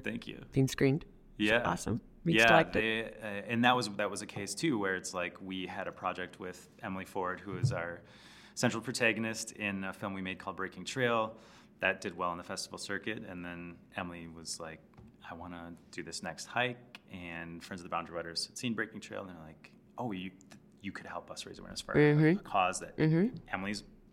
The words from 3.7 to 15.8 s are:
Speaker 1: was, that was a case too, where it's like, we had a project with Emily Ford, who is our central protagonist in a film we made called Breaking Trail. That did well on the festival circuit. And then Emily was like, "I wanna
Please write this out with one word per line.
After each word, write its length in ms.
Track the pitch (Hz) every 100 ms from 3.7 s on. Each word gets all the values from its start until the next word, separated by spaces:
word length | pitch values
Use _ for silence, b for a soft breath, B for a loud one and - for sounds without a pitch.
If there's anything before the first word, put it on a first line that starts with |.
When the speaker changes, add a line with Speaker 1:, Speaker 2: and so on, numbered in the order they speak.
| 123
Speaker 1:
was, 140 | 107 101
that 120 | 104
was 120 | 98
a 40 | 107
case 260 | 101 101 -
too, 220 | 165 113
where 160 | 98 92
it's 180 | 92
like, 220 | 92 87 -
we 240 | 95 92 90
had 200 | 101 90
a 40 |
project 480 | - 95 90 90 -
with 300 | 92 - - -
Emily 200 | 107 95
Ford, 380 | 90 101 90 92
who 160 | 101 92
is 160 | 90
our 300 | 92 85 85 B B B B B
central 280 | - 120 113
protagonist 680 | 120 113 117 107 110 107 -
in 300 | - 104 98
a 80 | 95
film 220 | 92 104
we 80 | 95
made 160 | 92 92
called 160 | - 85
Breaking 300 | 92 90 90
Trail. 500 | 135 120 117 110 B B B B -
That 200 | 95 95
did 160 | 104 87
well 140 | 87
on 80 | 85
the 60 |
festival 340 | - - - 90
circuit. 460 | - 98 110 113 101
And 160 | 90
then 320 | 87 87 87 85 - -
Emily 300 | 90 87 85
was 320 | 82 80 -
like, 180 | 80 80 - - - - -
"I 40 |
wanna 400 | 82 87 87 85 85